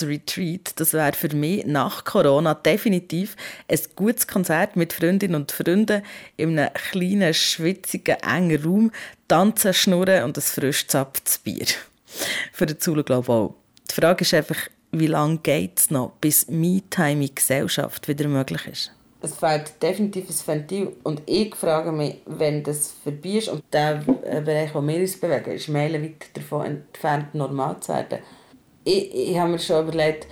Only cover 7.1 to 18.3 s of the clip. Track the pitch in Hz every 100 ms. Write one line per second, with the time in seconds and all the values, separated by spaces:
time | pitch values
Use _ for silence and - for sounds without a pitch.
7.1 | 202 180 160 - - 165 190 - 185 -
8.1 | 117 - 135 180 156 156 196 226 - -
9.1 | - - 160 202 220 208 185 - 180 185
10.1 | 190 123 147 - - 135 147 - 147 131
11.1 | - - - - - - - - _ _
12.1 | - - - - - 165 151 - 151 143
13.1 | 127 123 117 101 - _ _ - - 160
14.1 | 180 180 165 151 160 - _ _ 160 160
15.1 | 156 151 160 160 151 180 - - 143 120
16.1 | - 151 151 - 160 170 190 - - 151
17.1 | 147 139 - - 131 - - - - -
18.1 | 143 147